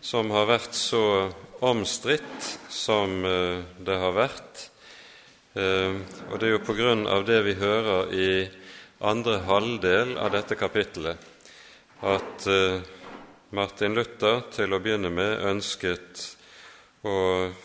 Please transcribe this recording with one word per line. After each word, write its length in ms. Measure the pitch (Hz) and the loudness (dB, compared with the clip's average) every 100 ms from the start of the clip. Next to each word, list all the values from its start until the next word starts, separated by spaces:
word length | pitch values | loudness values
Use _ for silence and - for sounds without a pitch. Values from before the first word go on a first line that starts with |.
som 320 | - 120 110 | -4 -2 2
har 160 | 104 104 | 2 4
vært 240 | 117 - | 2 0
så 300 | - - 117 107 98 95 90 - - | -4 0 2 4 4 2 -4 -16 -2
omstridt 880 | 127 120 95 - 113 147 - - - - - | 2 2 0 -4 -2 -2 -2 -10 -10 -10 -12
som, 560 | - - 107 98 95 | -6 0 2 2 0
eh, 400 | 92 92 90 90 87 87 | 0 0 0 -2 -8 -8
det 240 | 92 95 | -4 0
har 160 | 92 92 | 0 2
vært. 480 | 131 - - - - - - - - - - - _ | 0 -2 -16 -18 -18 -20 -20 -20 -20 -20 -20 -20 _
Eh, 460 | 101 95 95 95 98 92 - - | -2 0 2 0 -2 -8 -14 -8
og 80 | 104 | -2
det 80 | 113 | 2
er 60 | |
jo 100 | 107 | 2
på 140 | 101 104 | 0 0
grunn 300 | 120 113 101 | 2 2 2
av 140 | 98 98 | 2 4
det 140 | 113 | 4
vi 140 | 101 95 | 2 2
hører 540 | 101 107 110 92 92 | 2 2 2 2 2
i 340 | 95 95 92 95 - - - - - | 0 2 2 0 -8 -20 -20 -20 -4
andre 380 | 104 110 117 104 | -2 0 0 0
halvdel 680 | 90 98 110 117 90 92 123 123 | 2 2 2 0 2 4 2 0
av 80 | 104 | 0
dette 240 | 101 104 | 0 -2
kapittelet, 640 | 107 98 107 98 90 78 85 - - - - - - _ - 98 | -4 -2 0 -2 -4 -6 -6 -12 -20 -20 -20 -20 -20 _ -6 0
at, 400 | 98 - - 101 | 0 -2 -6 2
eh, 320 | 98 95 92 90 - - - - - _ | 4 4 0 -6 -16 -18 -18 -20 -20 _
Martin 460 | 98 98 - 104 110 | -4 -4 -2 0 0
Luther 460 | 117 - 104 120 123 | -2 0 2 2 0
til 180 | - 101 | -2 0
å 80 | 95 | 0
begynne 320 | 101 107 90 | 0 0 0
med 320 | 87 101 107 | 0 0 0
ønsket 960 | 98 101 98 - 92 87 - - - - - - - - - _ | 0 -2 -4 -4 -2 -4 -6 -14 -14 -16 -20 -20 -20 -20 -20 _
å 480 | 104 98 92 92 92 92 | -4 0 2 2 0 -6